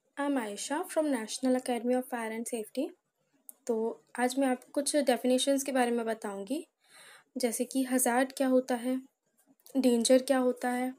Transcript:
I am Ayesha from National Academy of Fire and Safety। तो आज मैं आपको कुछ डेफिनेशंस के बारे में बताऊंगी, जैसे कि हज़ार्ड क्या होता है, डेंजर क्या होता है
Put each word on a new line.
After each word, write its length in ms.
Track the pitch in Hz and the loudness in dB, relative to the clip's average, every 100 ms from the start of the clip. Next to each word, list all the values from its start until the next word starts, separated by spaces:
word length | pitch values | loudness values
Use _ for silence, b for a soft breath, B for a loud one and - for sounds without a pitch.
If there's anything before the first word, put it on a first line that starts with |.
| _ - | _ -4
I 80 | 285 | -2
am 100 | 269 | -2
Ayesha 400 | 214 202 - 285 370 | -2 -6 -6 -6 -4
from 200 | 320 311 | -2 0
National 440 | 247 214 - 262 254 | 0 -4 -2 0 0
Academy 400 | 247 240 240 254 | 0 -2 0 0
of 80 | 254 | -2
Fire 260 | 240 220 | -6 -6
and 140 | 226 233 | -6 -6
Safety। 380 | 233 214 - 349 - _ _ _ _ - - - | -8 -6 -4 -6 -6 _ _ _ _ -20 -12 -4
तो 100 | 220 226 - _ - | -2 -2 -6 _ -2
आज 180 | 247 254 | -2 2
मैं 80 | 269 | 0
आपको 240 | 254 - | 0 -4
कुछ 220 | - 285 302 | -4 0 0
डेफिनेशंस 640 | 269 233 254 254 262 277 | 2 2 2 2 2 0
के 80 | 269 | 0
बारे 200 | 262 240 | 0 2
में 140 | 233 226 | 0 -2
बताऊंगी, 540 | 220 208 196 202 294 - _ B B B B B 254 | -4 -6 -6 -6 -6 -8 _ B B B B B -4
जैसे 280 | 247 214 247 | -2 -2 -2
कि 180 | 262 | -2
हज़ार्ड 500 | 254 254 240 240 269 | 0 2 2 2 0
क्या 140 | - 262 | 0 2
होता 280 | 254 254 240 | 4 2 -2
है, 180 | 247 262 262 _ _ _ _ _ - 269 | -2 -4 -6 _ _ _ _ _ -6 2
डेंजर 480 | 254 233 226 262 | 4 4 6 6
क्या 140 | 262 262 | 4 2
होता 300 | 254 247 247 | 2 0 -2
है 220 | 247 254 | -2 -4